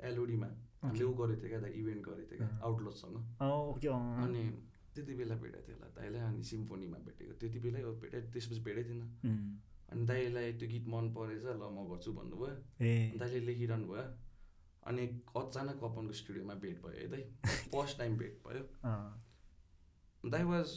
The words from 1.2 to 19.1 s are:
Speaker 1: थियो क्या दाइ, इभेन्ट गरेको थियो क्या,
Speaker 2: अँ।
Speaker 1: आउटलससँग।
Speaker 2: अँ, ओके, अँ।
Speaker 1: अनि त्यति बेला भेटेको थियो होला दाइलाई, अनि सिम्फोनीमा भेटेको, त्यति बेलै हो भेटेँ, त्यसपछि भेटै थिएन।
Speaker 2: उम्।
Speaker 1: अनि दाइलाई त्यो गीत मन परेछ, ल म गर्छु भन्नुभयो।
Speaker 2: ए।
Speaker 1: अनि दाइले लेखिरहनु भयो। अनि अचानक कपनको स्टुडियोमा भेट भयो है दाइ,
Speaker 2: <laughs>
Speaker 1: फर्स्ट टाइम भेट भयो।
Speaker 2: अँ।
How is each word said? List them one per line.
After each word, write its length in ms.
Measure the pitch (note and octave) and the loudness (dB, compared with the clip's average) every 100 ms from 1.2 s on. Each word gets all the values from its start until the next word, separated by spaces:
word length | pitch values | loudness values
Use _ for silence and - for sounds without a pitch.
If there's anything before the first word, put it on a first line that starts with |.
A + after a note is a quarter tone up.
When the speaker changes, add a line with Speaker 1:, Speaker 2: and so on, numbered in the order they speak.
| A#2 G#2+ | 4 2
Speaker 1:
थियो 100 | - | 0
क्या 100 | A2 | -2
दाइ, 100 | G2+ | -2
इभेन्ट 340 | A2 A2 G#2 | 0 0 -2
गरेको 260 | F#2+ - - | -4 -8 -6
थियो 80 | - | -2
क्या, 100 | A2 | 0
Speaker 2:
अँ। 120 | A2 | 2
Speaker 1:
आउटलससँग। 760 | A#2 A2+ G#2 - - A2+ A#2 - | 2 2 0 -6 -6 -6 -4 0
Speaker 2:
अँ, 100 | C#3 | 2
ओके, 380 | D3 D3 B2+ D3 | 4 2 2 2
अँ। 360 | B2 A#2+ A#2+ | 4 2 2
Speaker 1:
अनि 380 | B2 A#2+ A2 - - - - | 2 4 2 -2 -10 -18 -12
त्यति 200 | D3 C#3 | -8 -4
बेला 200 | B2+ A2+ | -2 0
भेटेको 340 | A2+ - - - | 0 -2 -10 -10
थियो 80 | - | -12
होला 240 | - - | -12 -8
दाइलाई, 200 | G#2 A2+ | -4 0
अनि 220 | A2+ A2+ | 2 0
सिम्फोनीमा 560 | A2+ A2 G#2+ F#2+ F2+ D#2+ | 0 -2 -2 -4 -4 -6
भेटेको, 340 | - - - | -8 -10 -12
त्यति 260 | A2 A2+ A2+ | -6 -4 0
बेलै 240 | A#2+ B2+ | 0 0
हो 100 | A#2 | -2
भेटेँ, 400 | A2+ A2+ A#2+ A2+ | -4 -6 -6 -4
त्यसपछि 280 | A#2+ A#2 A2+ | -4 -4 -2
भेटै 240 | A2 G#2+ | -2 0
थिएन। 180 | A#2 A#2+ | -2 -4
Speaker 2:
उम्। 560 | A#2 A#2 B2 G#2+ G2+ G2+ - - - | -6 0 2 4 2 -4 -10 -16 -4
Speaker 1:
अनि 140 | A#2 A#2 | 2 4
दाइलाई 460 | B2+ B2 B2 A#2+ | 4 4 2 0
त्यो 160 | A#2 A#2 | 0 -2
गीत 180 | A#2 A2+ | -2 0
मन 280 | A2+ A2+ | 2 2
परेछ, 300 | A2+ A2 A2 | 0 -2 -2
ल 120 | B2+ A2 | -4 -4
म 320 | G#2 G2 F#2 | -4 -4 -4
गर्छु 240 | F2 A2 | -4 -4
भन्नुभयो। 720 | - A#1+ E2+ C3+ C#3 - - A#2 | -4 -4 -4 -4 -4 -6 4 8
Speaker 2:
ए। 240 | A#2 A2+ | 8 6
Speaker 1:
अनि 80 | A2 | 2
दाइले 220 | A#2+ B2+ | 0 0
लेखिरहनु 460 | A#2 A#2+ A#2 A2+ F#2 | 0 2 2 2 0
भयो। 160 | G#2 C3 A#2+ - - - - - - - | -2 -4 -6 -10 -14 -18 -20 -20 -10 -2
अनि 360 | B2 B2 A#2+ - B2 | 0 0 -2 -4 -2
अचानक 440 | C3 C3+ C#3 C#3 | -2 -2 -2 -2
कपनको 280 | A#2 A2+ A2 | -2 -2 -2
स्टुडियोमा 420 | G#2 - G2 G2 | -4 -6 -6 -4
भेट 280 | G2 F#2+ E2+ | -4 -4 -6
भयो 180 | E2 - | -8 -6
है 80 | - | -4
दाइ, 120 | C3+ - - | -4 -6 0
Speaker 2:
<laughs> 300 | A2+ - - | 2 2 0
Speaker 1:
फर्स्ट 260 | C#3 C#3+ - | 0 0 0
टाइम 180 | A#2 A2+ | 2 2
भेट 260 | G#2 - - | 0 -6 -6
भयो। 160 | B2+ C3+ - | -6 -6 -2
Speaker 2:
अँ। 400 | B2 G#2 G#2 | 0 2 0